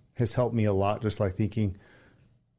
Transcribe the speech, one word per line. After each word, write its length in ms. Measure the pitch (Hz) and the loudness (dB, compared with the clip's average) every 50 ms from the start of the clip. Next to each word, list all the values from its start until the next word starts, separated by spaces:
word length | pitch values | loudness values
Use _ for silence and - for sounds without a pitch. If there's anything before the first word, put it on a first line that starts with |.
| - _ _ | -20 _ _
has 180 | - 120 110 - | -2 -2 -2 0
helped 220 | 139 123 113 117 | 0 0 0 0
me 100 | 113 107 | 2 2
a 80 | 104 98 | 2 2
lot. 280 | 95 98 101 107 - | 2 2 2 0 0
Just, 180 | 110 107 - - | -2 -2 -2 0
like, 160 | 107 95 90 | 0 0 0
thinking, 420 | - 107 104 - 113 107 98 95 - - - - - - - - _ _ _ _ _ _ _ _ | 0 -2 -2 0 0 -2 -2 -2 -6 -12 -20 -20 -20 -20 -20 -20 _ _ _ _ _ _ _ _